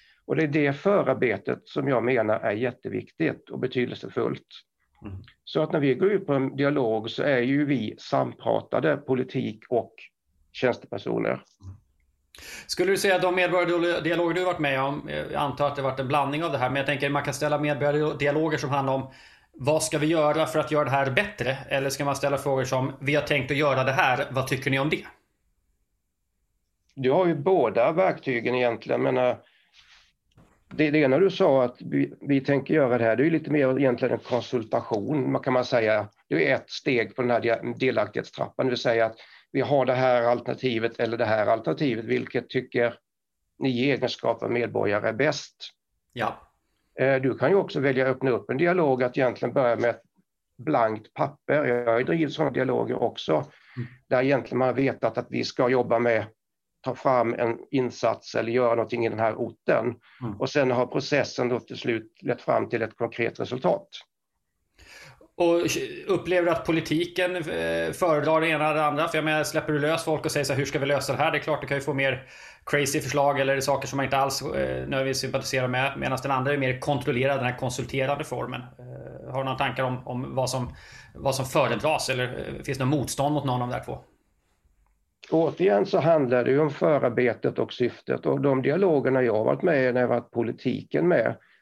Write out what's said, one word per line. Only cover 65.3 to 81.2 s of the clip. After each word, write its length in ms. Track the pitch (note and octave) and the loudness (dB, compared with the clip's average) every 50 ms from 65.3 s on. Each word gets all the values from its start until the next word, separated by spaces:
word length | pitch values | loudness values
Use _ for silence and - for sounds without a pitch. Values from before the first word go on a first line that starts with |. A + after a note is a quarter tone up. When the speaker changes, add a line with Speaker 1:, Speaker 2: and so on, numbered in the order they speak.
| _ | _
Speaker 2:
Och 260 | - F3 E3+ E3+ E3+ F3 E3 - D#3+ C3+ A#2+ B2 - - - | 0 4 4 4 4 2 2 0 -2 -4 -6 -8 -10 -2 -2
upplever 380 | F#3+ E3+ E3+ E3+ F3+ F3+ E3+ | -2 0 0 2 2 2 4
du 60 | F3 | 4
att 140 | E3 E3 - | 2 0 0
politiken, 720 | - E3 E3 D#3+ - D3+ D#3+ F3 F3 - - F3+ F3+ F3+ | 0 0 0 0 0 0 0 0 -2 -2 -2 -2 0 -2
eh, 560 | F3+ D#3+ D3+ E3 E3 E3 E3 E3 E3 E3 D#3+ D3+ | -4 -4 -4 -4 -4 -2 -2 -2 -2 -2 -2 -2
föredrar 480 | - F#3+ E3+ D#3 D3 C#3 D#3 D#3+ D#3 | 0 2 2 2 2 2 2 2 2
det 60 | D#3+ E3 | 2 2
ena 180 | D#3+ D3 D3+ | 2 2 2
eller 100 | D3+ D3+ | 2 2
det 100 | D#3 D#3 | 2 2
andra? 220 | D3 C#3+ C#3+ D#3+ E3 | 2 2 0 -2 0
För 100 | - D#3 | 0 0
jag 80 | D3 | 0
menar, 180 | D#3 D#3 D#3 D3 | 2 0 0 0
släpper 300 | C#3+ - D#3 - - D3+ | 0 -2 -2 -2 0 0
du 60 | D3 | 0
lös 240 | C#3+ D3+ D#3+ D#3+ - | 2 2 0 0 0
folk 220 | E3 D#3 D3 - | -2 -2 -2 -2
och 60 | D#3 | -2
säger 120 | - D3 C#3+ | -2 -2 0
så 100 | C3+ C#3 | 0 0
här, 40 | B2+ | 0
"Hur 80 | C#3+ | -2
ska 140 | - - D3 | -2 -2 -2
vi 60 | C3+ | 0
lösa 280 | C#3 C#3+ C3+ C3 - C3 | 0 0 0 0 -2 0
det 60 | A#2 | 0
här?" 120 | D3 D#3+ | 0 0
Det 60 | D3+ D3+ | 0 -2
är 40 | |
klart, 200 | - - D3+ C#3 | -2 -2 -2 -2
du 60 | - - | -2 -4
kan 100 | C#3+ C#3 | -4 -4
ju 40 | |
få 120 | C3+ D#3 C#3+ | -2 -2 -2
mer 340 | C3+ C3+ C3+ C3 C3 - - - - - - - - _ | 0 0 0 0 -2 -6 -14 -20 -20 -20 -20 -20 -18 _
crazy 360 | - - D3 C#3+ C3+ - D#3 | -2 0 0 0 0 0 -2
förslag 380 | B2+ C3 C3+ D3 C#3 C#3+ C#3 C3+ | -2 -2 0 2 2 2 4 2
eller 200 | C#3 C3+ C#3 C3+ | 2 2 2 0
saker 280 | C3 - C#3 C3+ C3+ C3 | 0 0 0 0 -2 -4
som 100 | C3+ C#3 | -4 -4
man 60 | C3+ | -2
inte 140 | B2+ C3+ C3+ | 0 2 2
alls, 240 | C3+ C#3 C3 - | 2 0 -2 -4
eh, 60 | C3 D3 D3+ C#3 C3+ C3 C3 C3 | -6 -4 -4 -2 -2 -2 -4 -6
nödvändigtvis 400 | C3 C3+ C#3+ C3+ C3+ C3+ C3 C3 | -6 -4 -2 -2 -2 -2 -2 -2
sympatiserar 480 | - B2+ C3 C3+ C3 - - C3 B2+ B2+ | -4 -4 -4 -4 -4 -2 -2 -2 0 0
med. 300 | B2 B2+ C3 C#3 C3+ C3+ | 0 0 0 -2 -2 -4
Medan 200 | C3+ C3+ C3 B2 - | -4 -4 -4 -4 -2
den 80 | C#3+ | -2
andra 220 | C3+ C3 B2+ C#3 D3 | 0 0 0 0 0
är 40 | C#3 | 0
mer 220 | C3+ B2+ B2+ B2+ | 0 -2 -2 -2
kontrollerad, 580 | - - C#3+ C3 - D3+ C3 A#2+ C3 C#3 C#3 C3 | -2 -2 -2 -2 -2 -2 -2 0 0 0 0 0
den 80 | A#2+ | -2
här 120 | B2 B2 - | -2 -4 -2
konsulterande 640 | C3 B2 B2 - B2+ - - C3+ C3 C3+ C#3+ C#3+ D3+ | -4 -4 -4 -4 -6 -6 -4 -2 -2 -2 -2 -4 -4
formen. 380 | - B2+ B2+ B2 B2 B2+ B2 | -6 -6 -6 -6 -6 -8 -10
Eh, 720 | B2 - - - B2 B2+ B2+ - - - - - - C3 | -12 -14 -18 -20 -18 -16 -16 -14 -14 -16 -16 -16 -14 -8
har 60 | B2+ C3 | -6 -6
du 60 | C3 | -4
några 140 | C3 C3 C3 | -4 -2 -2
tankar 260 | C#3 C3 B2 C#3 C3+ | -2 -2 -2 -2 -2
om, 240 | B2+ B2+ B2 - - | -2 -2 -4 -6 -8
om 280 | B2+ B2 C3+ C3+ C3+ | -8 -6 -6 -4 -2
vad 140 | C3 B2+ B2+ | -2 -2 0
som, 260 | C3 C3 B2 A#2+ - - - - - - - - - | -2 -4 -4 -6 -8 -14 -20 -20 -20 -20 -20 -20 -18
vad 200 | - | -4